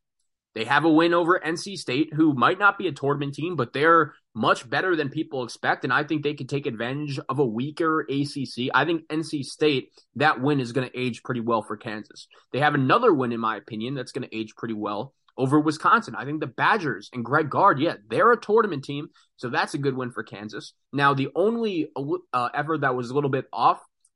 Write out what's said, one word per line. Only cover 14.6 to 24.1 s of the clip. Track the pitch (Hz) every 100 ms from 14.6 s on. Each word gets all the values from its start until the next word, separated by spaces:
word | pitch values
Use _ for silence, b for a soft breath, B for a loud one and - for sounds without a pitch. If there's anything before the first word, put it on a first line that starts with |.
| 117
well | 107 104 104 135 _ _ -
over | 131 151
Wisconsin. | 151 147 175 226 220
I | 104
think | 123 151
the | 143
Badgers | - 151 214 156 98 104
and | 123
Greg | 113 147 151
Gard, | 127 196 147
yeah, | 160 110 -
they're | 143 214
a | 226
tournament | - 220 214 147
team, | 139 143 151 _ b _
so | 120
that's | 151 -
a | 151
good | 139 127
win | 123
for | 113
Kansas. | 110 98 107 107 - - _
Now, | 139 143
the | 139 135
only, | 156 202 233 226 175 156 - 139 180 -
uh, | 123 123
effort | 139 147 156
that | 139
was | 127 120
a |
little | 139 147
bit | 135 -
off | 107 139 185 - _ _